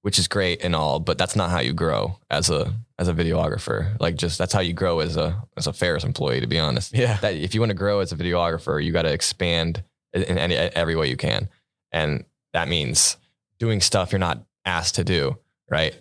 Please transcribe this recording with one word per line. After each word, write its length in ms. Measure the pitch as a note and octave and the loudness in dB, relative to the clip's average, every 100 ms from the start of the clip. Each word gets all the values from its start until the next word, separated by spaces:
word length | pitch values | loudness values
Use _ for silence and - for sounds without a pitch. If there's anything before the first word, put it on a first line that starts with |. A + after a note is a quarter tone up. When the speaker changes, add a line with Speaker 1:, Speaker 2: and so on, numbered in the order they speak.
Speaker 1:
which 160 | G2+ G2 | 0 0
is 80 | F2 | 2
great 340 | G2+ F#2 F2 | 2 2 0
and 100 | F2+ | 0
all, 240 | E2 D#2 D2 | 2 2 0
but 180 | E2 D#2+ | 0 0
that's 180 | F2+ G#2 | 2 2
not 140 | E2+ | 2
how 100 | F2 | 0
you 120 | A#1+ | 0
grow 460 | E2 E2 A#1 A#1+ F#2+ _ | 0 0 0 -2 -6 _
as 200 | D2 E2+ | 0 2
a, 240 | D2+ - G#2 - - | 0 0 -4 -8 -4
as 80 | F2 | -2
a 60 | |
videographer. 840 | D#2+ E2 D#2+ D#2+ - - G#1+ F2+ G#2+ | 0 2 2 0 -2 -4 -2 -2 0
Like, 160 | E2+ G#2+ | -2 0
just, 200 | E2+ - | -2 -2
that's 160 | F#2 | 0
how 80 | G2+ | 2
you 120 | F2+ | 0
grow 260 | E2+ F#2 E2 | 0 0 2
as 160 | D#2+ D#2+ | 0 0
a, 240 | D#2 F#2+ - - | 0 -2 -6 -6
as 100 | - | -6
a 40 | |
Ferris 300 | - F2+ D#2 | 0 0 0
employee, 360 | E2 - D2 B1+ | -2 -2 0 0
to 60 | A#1+ | 0
be 100 | E2 | 0
honest. 340 | D#2 A#1+ - | 0 -2 0
Speaker 2:
Yeah. 220 | A2+ B2 G2+ | 2 2 2
Speaker 1:
That 160 | G#2 | 0
if 200 | E2 F2+ | 0 -2
you 60 | A2 | 0
wanna 140 | A2+ | 0
grow 260 | F#2+ G2 G2+ | 0 0 0
as 100 | F#2 | 0
a 40 | E2 | -2
videographer, 680 | F2 F2 E2+ E2 - D2+ | 0 2 0 -2 -2 0
you 80 | D2+ | 2
gotta 200 | D#2+ D#2+ | 2 2
expand 680 | D2 - - F2 E2+ E2 E2 - _ _ | 0 -2 -2 0 2 0 -2 -8 _ _
in, 120 | - | -4
in 120 | - F2+ | 0 0
any, 180 | E2+ C#2+ | 0 0
every 400 | F2 E2 E2 D#2+ | 0 0 0 0
way 120 | D2 | 0
you 80 | B1+ | 0
can. 320 | D2 G#1+ - _ _ _ _ | -2 -2 -4 _ _ _ _
And 320 | D#2+ D2+ C#2 - _ _ | -2 0 -2 -6 _ _
that 160 | F2 E2 | -4 0
means 480 | E2+ C2+ - - - _ _ _ _ | 0 0 2 0 -2 _ _ _ _
doing 200 | A#2 G#2 | -2 0
stuff 300 | - G2+ F2+ | 2 2 0
you're 60 | G2 | 0
not 240 | F2+ A#1+ - _ | 0 -2 -8 _
asked 320 | F#2 E2+ E2 - | -2 -2 0 -2
to 80 | |
do, 340 | F2+ F2 C#2 - _ _ _ | 2 2 0 -4 _ _ _
right? 260 | D2 D#2 - | 0 0 -4